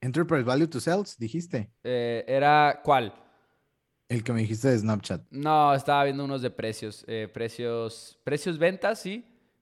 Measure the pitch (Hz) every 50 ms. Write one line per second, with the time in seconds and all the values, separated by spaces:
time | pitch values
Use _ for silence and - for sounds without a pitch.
0 | - 131 123 156 175 165 165 143 120 120 127 143 165 160 - 123 - 165 170 196
1 | 202 - - - 113 110 - 170 175 175 - 123 101 - _ _ - 117 127 120
2 | 120 117 117 113 - - 131 139 143 147 147 151 147 143 139 - - 147 143 131
3 | 117 98 - - - _ _ _ _ _ _ _ _ _ _ _ _ _ _ _
4 | _ - 123 120 107 - 120 113 110 101 110 110 113 135 127 113 104 110 107 101
5 | - - 95 80 - _ - 135 147 151 156 151 147 143 139 139 135 147 143 143
6 | 143 139 135 139 143 139 139 135 123 123 - - - 110 110 - 117 107 101 -
7 | - - 113 110 107 104 - 110 117 113 - - 120 117 117 117 113 113 - -
8 | - - - _ _ 131 139 151 - 185 170 147 165 175 190 190 - 196 226 -
9 | - 185 202 233 240 _ _ _ _ _ _ _